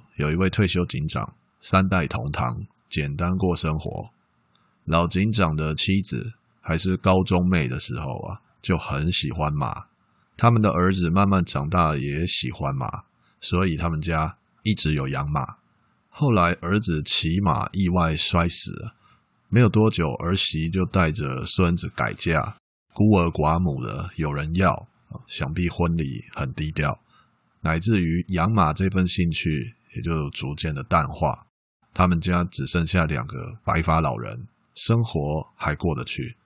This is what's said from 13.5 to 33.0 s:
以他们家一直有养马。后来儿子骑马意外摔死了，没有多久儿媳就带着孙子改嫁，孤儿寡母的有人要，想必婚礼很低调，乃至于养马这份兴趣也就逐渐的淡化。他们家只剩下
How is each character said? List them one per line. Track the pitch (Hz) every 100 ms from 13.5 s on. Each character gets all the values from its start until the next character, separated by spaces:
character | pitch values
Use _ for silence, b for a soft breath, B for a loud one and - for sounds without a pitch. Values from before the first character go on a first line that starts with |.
| 87 95
以 | 76
他 | 85
们 | 80
家 | 85 80 78 - _ _
一 | 107
直 | 104 78
有 | 76 67
养 | 67 71
马。 | 73 64 - _ _ _ _ _
后 | - 143
来 | 107 87 87
儿 | 85 104
子 | 90 78
骑 | - - 80 90
马 | 98 - -
意 | 95 92
外 | 90 82 80
摔 | - 85 85
死 | - -
了， | - - b b b _ _ -
没 | 117
有 | 113
多 | 110 110
久 | - 80 62
儿 | 85 95
媳 | - 78 82
就 | 92 90
带 | 95 85
着 | 92 69 65 -
孙 | - 87 85
子 | -
改 | - -
嫁， | - 85 78 101 - _ _ _
孤 | - 107 98
儿 | 85
寡 | 78 76 82
母 | 90 67 57
的 | 67 92 -
有 | 76
人 | 71 76 85
要， | 92 - - _ - - -
想 | - 69
必 | 80 87
婚 | 85 87 82
礼 | 69 - -
很 | - 67
低 | 64 78
调， | 76 73 - b b b _ _ _
乃 | 80 80
至 | 101 104
于 | 82 85 87
养 | 90 92
马 | 110 80
这 | 78 95
份 | 92 90
兴 | - 85
趣 | 78 80 76 113 - _ -
也 |
就 | 85 80 71
逐 | - 67 73
渐 | 80
的 | 71
淡 | - 85 76
化。 | 76 78 - - _ _ _ _
他 | - 90
们 | 85
家 | 82 87 87
只 | - 65
剩 | 87 80
下 | 92